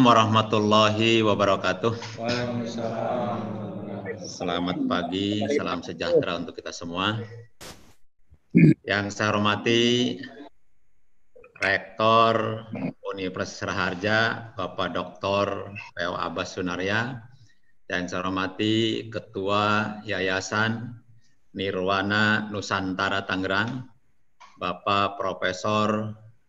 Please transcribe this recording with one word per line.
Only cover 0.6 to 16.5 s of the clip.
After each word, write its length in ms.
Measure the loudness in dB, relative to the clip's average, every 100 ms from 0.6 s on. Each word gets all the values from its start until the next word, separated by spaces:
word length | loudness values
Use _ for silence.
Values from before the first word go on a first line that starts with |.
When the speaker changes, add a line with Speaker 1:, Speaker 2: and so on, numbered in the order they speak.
| 6 6 6 4 4 4
Speaker 1:
wabarakatuh. 720 | 4 4 4 4 2 0 0 -2 -8 -6
Speaker 2:
Waalaikumsalam. 1200 | -4 -2 -4 -4 -6 -6 -6 -4 -4 -2 -2 -4 -6 -8 -8 -10 -10 -10 -10 -10 -12
Speaker 1:
Selamat 560 | -6 -4 -2 -2 -2 0
pagi, 560 | 0 0 -2 -2 0 0
salam 320 | -2 -2 -6 -8
sejahtera 560 | -6 2 2 2 -4
untuk 160 | -6 -10
kita 160 | -12
semua. 480 | -10 -8 -2 -2 -2 -8 -14 -20 -18 -18 -18 -20 -20 -20 _ -20 -20 _ 8 8 6
Yang 320 | 0 -2 -2
saya 220 | 0 0 2
hormati 840 | 2 2 2 4 4 2 0 -4 -12 -16 -20 -20 -20 -20 -20 -20 -20 -20 -20 -20 -20 -4
Rektor 1040 | 0 0 -2 2 6 8 6 4 0 -4 -8 -8 -8 -8 -10
Universitas 480 | -6 -6 -4 -6 -6
Raharja, 560 | -4 -2 -2 -2 0 2 2 -2 -8 -8
Bapak 380 | -8 -4 -4 -4
Doktor 800 | -8 -6 0 0 0 -2 -8 -14 -14
P 40 | -6 -6
O 80 | -4
Abbas 400 | -4 -4 -6